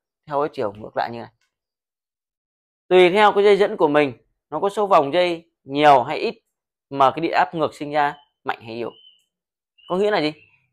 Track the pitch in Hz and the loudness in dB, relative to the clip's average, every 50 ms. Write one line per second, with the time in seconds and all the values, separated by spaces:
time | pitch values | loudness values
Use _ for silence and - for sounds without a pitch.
0 | _ _ _ _ _ 156 147 139 147 147 - 139 120 104 101 104 107 - - 131 | _ _ _ _ _ -8 -4 -4 -4 -4 -6 -6 -8 -8 -8 -10 -16 -10 -8 -8
1 | - - 120 117 113 120 _ _ _ _ _ _ _ _ _ _ _ _ _ _ | -8 -8 -10 -14 -16 -16 _ _ _ _ _ _ _ _ _ _ _ _ _ _
2 | _ _ _ _ _ _ _ _ _ _ _ _ _ _ _ _ _ _ 185 185 | _ _ _ _ _ _ _ _ _ _ _ _ _ _ _ _ _ _ 4 4
3 | 180 175 180 214 214 202 190 202 202 208 202 185 208 196 214 - 175 151 143 151 | 4 4 4 4 4 4 4 4 4 4 4 4 2 0 0 0 0 2 2 2
4 | 147 135 117 - _ _ _ _ _ _ 143 156 185 202 202 220 208 190 190 165 | 0 0 -4 -10 _ _ _ _ _ _ -8 -6 -6 -4 -4 -4 0 2 2 2
5 | 143 139 139 180 180 175 170 165 - _ _ _ _ 135 135 143 151 151 143 127 | 2 2 0 0 0 0 -2 -6 -10 _ _ _ _ -8 -2 2 4 6 6 6
6 | 117 143 151 113 - 226 226 - _ _ _ _ _ _ _ _ _ _ 139 139 | 4 0 -4 -4 -4 -6 -6 -8 _ _ _ _ _ _ _ _ _ _ -2 0
7 | 139 131 - 156 165 - - - 180 180 - 165 151 127 - - 156 147 147 151 | 0 0 2 -2 -4 -2 -2 -2 -2 -2 -2 -4 -4 -4 -6 -10 -12 -6 -2 -2
8 | 147 143 160 - _ _ _ _ _ - - - 107 117 113 117 113 - - _ | -2 -2 -4 -8 _ _ _ _ _ -10 -10 -10 -12 -14 -12 -10 -10 -12 -12 _
9 | _ - _ _ _ _ _ _ _ _ _ _ _ _ _ _ _ _ 170 185 | _ -20 _ _ _ _ _ _ _ _ _ _ _ _ _ _ _ _ -4 -2
10 | 208 208 214 180 151 151 156 - _ _ _ _ _ _ | -2 0 0 -2 -2 -4 -6 -8 _ _ _ _ _ _